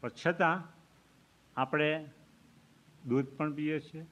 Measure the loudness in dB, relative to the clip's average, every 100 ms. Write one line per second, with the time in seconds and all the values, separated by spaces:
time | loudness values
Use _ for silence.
0 | -8 0 0 4 4 2 -4 -18 _ _
1 | _ _ _ _ _ -2 0 2 2 0
2 | -6 -18 -20 _ -20 -20 _ _ -20 -16
3 | 0 0 0 -4 -4 -2 -2 -4 -6 -16
4 | -16